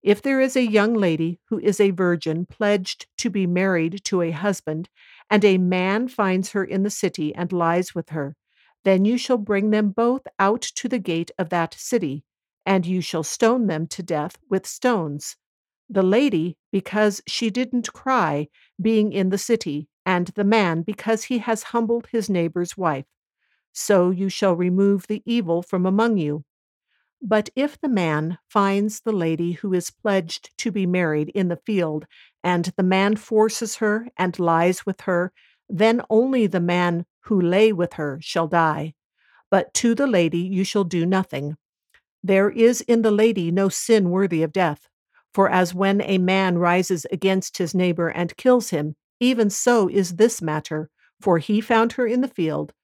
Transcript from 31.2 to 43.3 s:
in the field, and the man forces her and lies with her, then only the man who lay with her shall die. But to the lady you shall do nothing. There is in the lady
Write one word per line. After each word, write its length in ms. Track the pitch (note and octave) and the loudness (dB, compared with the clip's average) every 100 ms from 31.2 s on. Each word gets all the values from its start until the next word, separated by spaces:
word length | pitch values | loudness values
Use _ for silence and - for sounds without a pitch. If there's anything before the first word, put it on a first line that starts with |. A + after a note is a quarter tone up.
| D#3 | -2
in 180 | G3+ F#3 | -2 -2
the 100 | E3 | -2
field, 480 | - G#3 D#3+ D3+ - - - _ | -2 -2 -2 -4 -10 -20 -20 _
and 220 | F3+ F3 F3 - | -2 0 -2 0
the 60 | |
man 320 | F#3 F#3+ G3 G#3+ | 2 2 2 0
forces 600 | - A3 G#3+ - A3 - | 0 2 2 0 -8 -2
her 300 | A3 G#3+ A#3+ - | -2 -2 -6 -4
and 200 | F3+ F3 | -4 0
lies 460 | E3+ E3 F3 F#3 - | 2 4 2 0 -6
with 160 | F#3 | -6
her, 320 | - F3 F3+ _ _ _ _ | -2 -2 -2 _ _ _ _
then 340 | F3 A3 A#3+ - | 0 2 2 2
only 380 | A3 C4 C4 G#3 | 2 2 2 2
the 120 | F#3 | 0
man 460 | F3 F3 F3 E3+ F3 _ | 0 2 0 -2 -6 _
who 200 | - G3+ | -2 0
lay 320 | E3+ F#3 A3 | 2 4 4
with 200 | F#3+ E3+ | 4 -4
her 260 | - D3 C#3 | -4 -6 -8
shall 260 | - - E3 | -6 -4 0
die. 460 | E3+ D#3+ D3+ D#3 - _ _ _ _ _ | 2 2 0 -8 -12 _ _ _ _ _
But 240 | G3 - - | 0 2 0
to 200 | A#3+ A#3 | 0 2
the 120 | C#4 | 2
lady 320 | G3 E3 E3+ | 2 2 0
you 240 | F#3 F#3+ | -2 -2
shall 200 | F#3+ G#3 | 0 -2
do 220 | F#3 F3 E3+ | 0 0 0
nothing. 520 | F#3+ F#3 C3+ C#3+ D3+ _ _ _ _ _ _ | 0 -2 -6 -8 -10 _ _ _ _ _ _
There 260 | F#3+ G3 G3+ | 0 2 2
is 320 | - A3+ A#3+ | 4 4 4
in 200 | - A#3 | 0 2
the 100 | A3 | 4
lady 400 | G#3 A3+ | 4 2